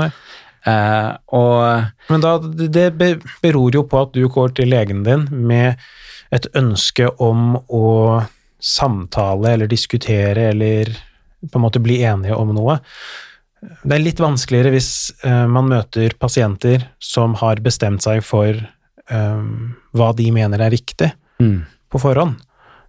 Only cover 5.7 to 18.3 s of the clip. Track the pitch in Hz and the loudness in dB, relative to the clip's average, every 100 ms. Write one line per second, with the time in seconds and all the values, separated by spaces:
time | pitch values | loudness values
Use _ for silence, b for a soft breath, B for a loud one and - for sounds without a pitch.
5.7 | 123 B B B B B 127 - 143 127 | -2 B B B B B -4 -2 0 0
6.7 | 101 - - 123 - 117 113 120 123 - | 0 -2 0 -2 0 0 2 0 0 -2
7.7 | 120 110 113 113 113 107 b b _ - | 0 2 4 2 0 -2 b b _ -6
8.7 | - 139 101 90 - 98 98 113 117 107 | -2 -2 -2 -4 -4 -2 0 2 2 0
9.7 | 110 - 120 - 107 101 101 113 107 110 | -2 -2 -4 -2 0 0 0 0 0 0
10.7 | 107 113 113 b b b _ 160 127 117 | 0 -2 -6 b b b _ -6 0 0
11.7 | 127 117 123 117 101 95 110 107 107 113 | 2 0 2 0 0 -2 -2 -2 0 0
12.7 | 156 B B B B B B _ _ - | -2 B B B B B B _ _ -20
13.7 | 170 139 147 160 160 160 131 - 123 131 | -10 -2 0 0 0 0 0 0 2 4
14.7 | 131 127 - - - 127 123 120 123 131 | 2 0 -6 -10 -6 0 2 2 2 2
15.7 | 123 104 113 113 - 123 - 110 95 120 | 0 -2 -2 -2 0 -2 0 -2 0 0
16.7 | 127 123 _ - - 117 113 113 110 117 | 0 -2 _ -6 -2 0 0 0 0 -2
17.7 | - 107 101 110 110 - | -2 -2 -2 -2 -2 0